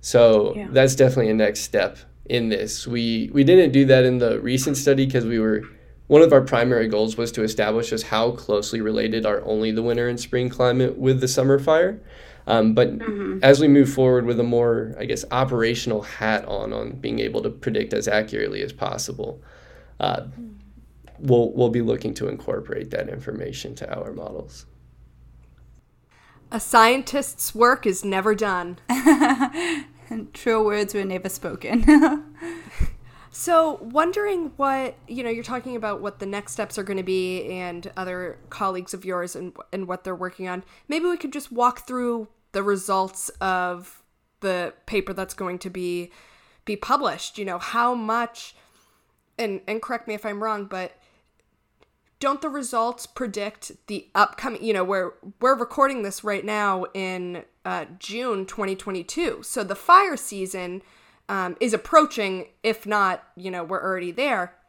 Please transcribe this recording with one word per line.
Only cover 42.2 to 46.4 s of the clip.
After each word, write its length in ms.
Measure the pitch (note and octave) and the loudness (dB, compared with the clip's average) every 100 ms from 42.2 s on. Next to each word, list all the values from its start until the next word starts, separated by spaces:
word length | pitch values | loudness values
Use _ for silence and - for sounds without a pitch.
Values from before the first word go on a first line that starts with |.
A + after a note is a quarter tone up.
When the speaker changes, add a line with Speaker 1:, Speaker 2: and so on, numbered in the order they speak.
| G#3+ _ _ | -8 _ _
Speaker 3:
the 100 | G3 | -4
results 640 | G3 G3+ F#3+ F#3+ F#3+ F#3+ - - | -2 -2 0 -2 -2 -6 -12 -6
of 600 | F#3+ F#3 F3+ F3 F3+ - _ _ _ _ | -4 -2 -4 -6 -14 -20 _ _ _ _
the 320 | G3 F3+ F3 - - | -4 -4 -4 -10 -6
paper 260 | G#3+ F#3+ | -4 -4
that's 220 | F#3+ F#3 | -8 -10
going 240 | - F#3 F3+ | -8 -8 -8
to 100 | F#3+ | -10
be, 420 | F#3 F3+ F3 F3 _ - _ | -8 -6 -6 -8 _ -20 _